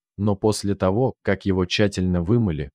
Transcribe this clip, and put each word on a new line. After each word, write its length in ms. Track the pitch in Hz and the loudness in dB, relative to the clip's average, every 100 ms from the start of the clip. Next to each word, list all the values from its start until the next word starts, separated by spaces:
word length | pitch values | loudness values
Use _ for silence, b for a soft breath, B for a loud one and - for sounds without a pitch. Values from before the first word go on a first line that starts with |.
| _ - | _ -4
Но 160 | 104 | -2
после 400 | 98 110 104 98 | 0 0 0 -2
того, 400 | 95 95 101 127 - | 0 0 0 -2 -2
как 220 | - 92 | -2 -2
его 220 | 101 95 90 | 0 0 0
тщательно 560 | - 104 - 92 90 | 0 0 0 0 0
вымыли, 480 | 85 117 107 73 71 | 2 0 0 -2 -8